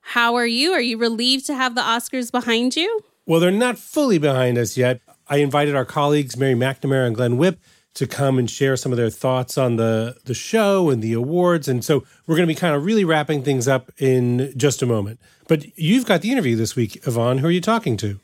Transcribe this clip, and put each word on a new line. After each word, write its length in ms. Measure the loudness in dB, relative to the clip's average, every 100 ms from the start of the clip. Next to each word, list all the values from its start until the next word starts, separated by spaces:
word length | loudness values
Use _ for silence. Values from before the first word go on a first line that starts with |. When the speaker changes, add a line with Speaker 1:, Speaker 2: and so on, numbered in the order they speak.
| -2
Speaker 1:
How 260 | 0 0 0
are 100 | 0
you? 240 | 0 0
Are 100 | 0
you 180 | -2 -2
relieved 480 | -2 -2 -2 -2 -2
to 80 | -4
have 180 | -2
the 60 | -2
Oscars 500 | -2 -2 -4 -6 -4
behind 460 | -4 0 0 0 -2
you? 240 | -2 -4 _ _ 0
Speaker 2:
Well, 140 | 2
they're 100 | 4
not 260 | 2 0 -2
fully 420 | -4 0 2 2
behind 380 | 2 2 2 0
us 200 | -2 0
yet. 240 | 0 0 _ _ -2
I 120 | 0
invited 360 | 2 2 2
our 100 | 0
colleagues, 520 | -2 0 2 2 0 -2
Mary 180 | 0
McNamara 540 | 2 0 -2 -2 0 0
and 80 | 0
Glenn 220 | 0 2
Whipp, 200 | 0 0 _ _ _
to 120 | -8 -6
come 320 | -2 0 0
and 100 | -2
share 280 | 0 0 0
some 160 | -2
of 60 | -2
their 120 | -2
thoughts 480 | -2 -2 -2 -2 -2
on 160 | 0
the, 420 | 2 0 0 -4 -10
the 80 | -10
show 580 | -10 -2 0 2 2 2
and 120 | 0
the 100 | -2
awards. 540 | -2 -2 0 2 2 0
And 180 | -4
so 200 | 0 -2 -2 _
we're 120 | -2 0
gonna 100 | 0
be 80 |
kinda 240 | 0 0 0
really 260 | 0 0
wrapping 380 | 2 0 0 -2
things 240 | 0 0 2
up 240 | 0 -2 -2
in 540 | 2 2 2 0 -2 0
just 240 | 0 0
a 60 | -2
moment. 320 | -2 -2 -10 _ _ 0
But 280 | 0 0 -4
you've 300 | 2 2 2
got 140 | 0
the 100 | 2
interview 240 | 0 2
this 220 | 0 0 -2
week, 280 | -4 -4
Yvonne. 340 | -4 0 0 2
Who 100 | 2
are 20 |
you 100 | 0
talking 360 | 0 -2 0 -2
to? 240 | -4 -8